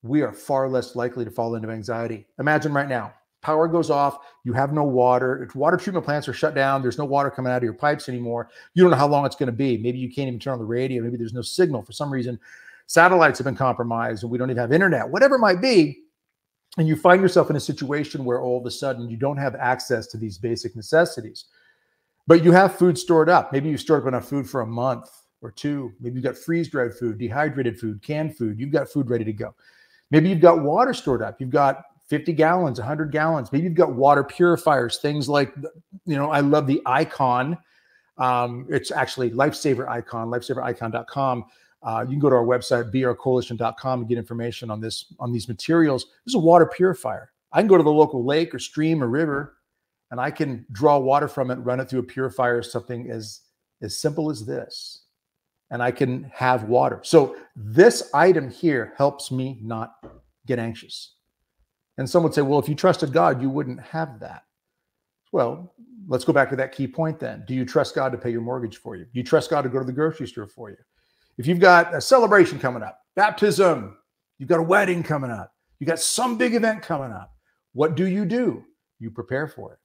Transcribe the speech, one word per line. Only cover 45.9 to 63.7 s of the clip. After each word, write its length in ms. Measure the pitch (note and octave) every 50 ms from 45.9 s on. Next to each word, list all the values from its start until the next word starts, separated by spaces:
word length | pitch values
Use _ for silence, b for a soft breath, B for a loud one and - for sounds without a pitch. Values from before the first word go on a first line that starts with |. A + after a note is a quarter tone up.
| C3+ B2 - b b b b
This 80 | A#3+
is 40 | B3+
a 40 | A3+
water 260 | D#3+ E3 E3+ F3 E3
purifier. 640 | D#3+ - - F3+ F#3 F3 - - A#2+ G#2+ - - _ _ _ _ _
I 80 | - D3+
can 80 | G3+ A3
go 80 | F#3+
to 80 | F3 D#3+
the 80 | D3+
local 320 | D3+ D3+ D3+ D3 - C3 A#2+
lake 300 | C3 C#3+ D#3 E3+ E3 -
or 60 | B2+
stream 440 | - - _ D3+ D#3 D#3+ E3 D#3+ C3+
or 40 | A#2
river, 500 | A#2 C#3+ E3 D#3 C#3+ C#3 D3 C#3+ _ _ _ _ _ _ _ _ _ _ _ _
and 100 | B2+ A#2+
I 80 | B2 C#3+
can 360 | C#3+ - D#3+ C#3 C3 A2+ A#2 _
draw 280 | A2 G2 C3+ D3+ D3 C#3+
water 280 | C3 C3 C3+ C#3+ D3 C#3+
from 220 | - - C3 B2+
it, 60 | B2+
run 240 | B2+ B2 B2 B2 B2+
it 100 | C3 C3
through 120 | C3 B2+
a 20 | A#2+
purifier, 580 | B2 - C3+ C3 B2+ B2 - B2+ B2 A#2+ A#2+
something 480 | A2+ A#2 - A#2+ A2+ _ B2 A#2 B2 B2
as, 320 | A#2 A2+ A2 A2 - - _ _ _ _ _ _ _ _
as 180 | - G#2 - -
simple 300 | - D3+ D3 E3 D#3 D#3
as 160 | D3+ G#2+ G#2+
this, 600 | A2+ C#3 B2+ A#2 - - - - - - - _ _ _ _ _ _ _ _ _ _ _ _ _ _
and 100 | - A#2+
I 80 | A#2+ B2
can 420 | A#2+ - C#3+ B2+ B2 C3 C3 C3 -
have 320 | - C3 B2+ B2+ B2 G#2+
water. 340 | G#2+ A#2+ B2 C#3 C3 A2+ G2 -
So 320 | - - E3 C#3 C3 B B B B B
this 540 | A#2+ G#2+ G#2 A2 C#3 F#3 A#3+ A#3 A#3 - - -
item 360 | C#3+ D#3+ F#3 F#3 E3 C#3 B2+
here 440 | B2 - - E3+ D3 B2 A2 - -
helps 360 | - C#3 C#3+ C#3 C#3 - -
me 280 | C3+ B2+ C3 C3 C3+ A2 G#2+
not 320 | A2+ A#2 A2+ A2+ A2+ _ _ - A#2 - - _ _ _ _ _
get 140 | - B2+ A#2+
anxious. 560 | A2+ A#2 A2+ - - - - - - - _ _ _ _ _ _ _ _ _ _ _ _ _ _ _ _ _ -
And 120 | - -
some 140 | - F3 E3
would 100 | D#3 -
say, 100 | D#3 C#3+
"Well, 160 | C3+ D3 D3
if 100 | C3 -
you 60 | D3+
trusted 360 | - - F#3 F3 - - D3
God, 300 | B2+ D#3+ F3 E3 C#3 B2
you 80 | B2+ C3+
wouldn't 320 | C3+ D3 D3 B2+